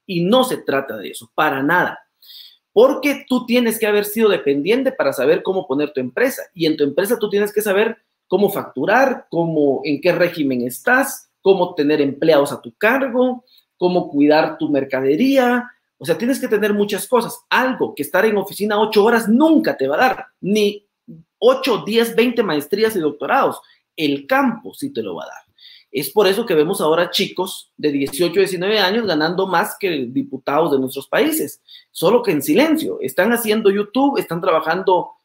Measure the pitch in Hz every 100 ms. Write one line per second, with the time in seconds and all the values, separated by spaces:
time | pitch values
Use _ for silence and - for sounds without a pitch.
0 | - 175 170 254 254 151 - 135 135 110
1 | 85 - 117 - 151 135 139 175 143 -
2 | _ _ - - - _ _ 196 262 302
3 | 285 - - 247 - 247 226 226 214 208
4 | 202 226 214 180 143 139 156 247 269 -
5 | 139 131 131 185 202 190 - 139 147 -
6 | 127 208 254 - - 175 160 156 143 -
7 | 196 240 208 202 208 214 208 190 220 220
8 | _ _ _ 185 202 139 120 - 160 233
9 | 269 - - 156 170 156 143 127 147 139
10 | 180 156 175 170 139 123 123 - - 254
11 | 277 - - _ 196 180 180 180 143 151
12 | 139 135 160 147 143 123 120 - 214 262
13 | 262 240 254 240 - _ _ - 180 180
14 | - 143 147 156 156 - 151 143 135 131
15 | 135 156 262 269 247 240 233 _ _ -
16 | 135 165 240 262 247 214 208 208 208 190
17 | - - 226 - - 214 262 233 139 -
18 | 143 180 220 208 - - 208 208 214 208
19 | 208 226 208 240 320 311 156 139 135 156
20 | 254 - - _ 175 214 202 208 _ _
21 | - 160 _ - 226 277 277 196 170 226
22 | 226 185 247 240 202 147 143 208 220 190
23 | 151 151 - 262 147 - - _ _ -
24 | 151 139 - 262 262 - - - 139 -
25 | 104 80 - - _ _ - - _ 139
26 | - 214 190 196 226 160 156 196 160 160
27 | 175 - 180 - 190 - - - 151 139
28 | 139 - 175 180 185 180 190 214 185 226
29 | 208 156 160 180 185 175 208 - 190 151
30 | 120 135 - 131 - 143 165 139 131 139
31 | - 160 294 311 - - _ - _ -
32 | 165 233 220 151 - 170 320 302 95 90
33 | 127 - 202 233 220 214 196 196 202 254
34 | 285 233 175 170 185 160 156 180 190 175
35 | - -